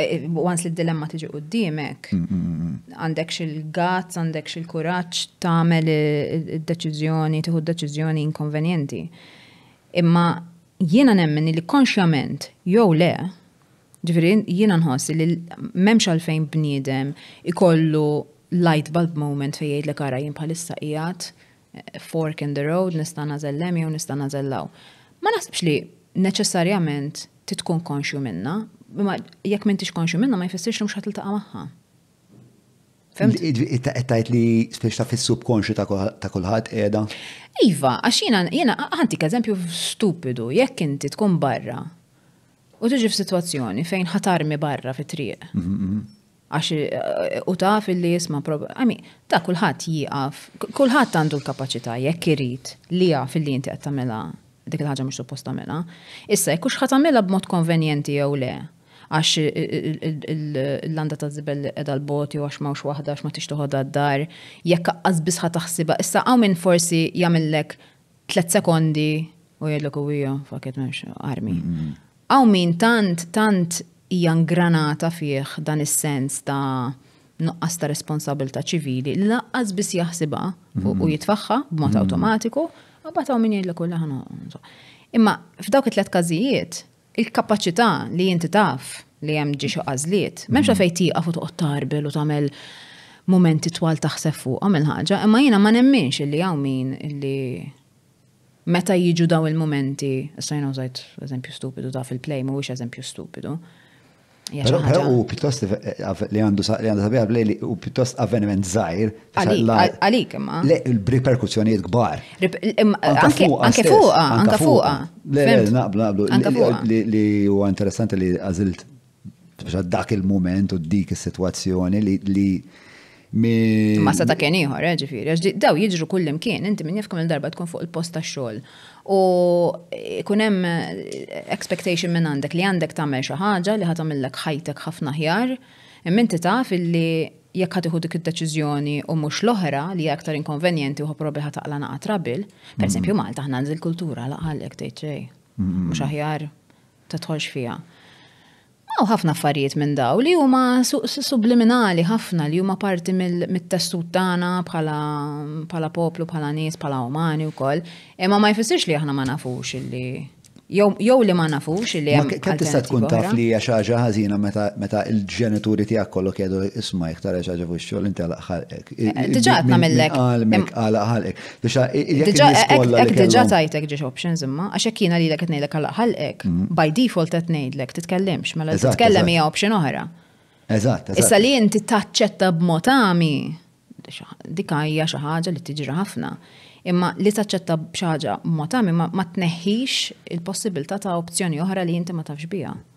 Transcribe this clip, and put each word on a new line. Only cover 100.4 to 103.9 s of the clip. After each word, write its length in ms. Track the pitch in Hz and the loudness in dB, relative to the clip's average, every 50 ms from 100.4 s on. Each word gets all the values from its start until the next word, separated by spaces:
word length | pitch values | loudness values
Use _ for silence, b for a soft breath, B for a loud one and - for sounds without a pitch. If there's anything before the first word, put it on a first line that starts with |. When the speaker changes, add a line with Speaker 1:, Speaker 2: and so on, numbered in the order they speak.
| 131 - 151 | -8 -6 -4
Speaker 1:
jiena 140 | 147 143 139 | -2 -2 -4
użajt 300 | 135 131 131 127 127 - - - - - | -4 -4 -6 -8 -8 -12 -16 -16 -16 -14
eżempju 320 | - 139 139 123 127 - - | -12 -8 -8 -8 -8 -10 -12
stupidu 380 | - - 135 131 131 127 131 | -10 -10 -10 -8 -8 -8 -6
ta' 120 | 127 131 127 | -6 -6 -8
fil-play, 400 | - 127 127 - - 147 135 127 | -6 -8 -8 -6 -6 -6 -4 -4
mhuwiex 260 | 135 135 139 139 - | -4 -4 -4 -4 -6
eżempju 320 | 127 127 123 117 - - 127 | -6 -8 -8 -10 -10 -12 -14
stupidu. 560 | - - - 87 - - - - - 143 165 170 b b b b b | -14 -14 -14 -16 -14 -14 -12 -10 -8 -8 -8 -10 b b b b b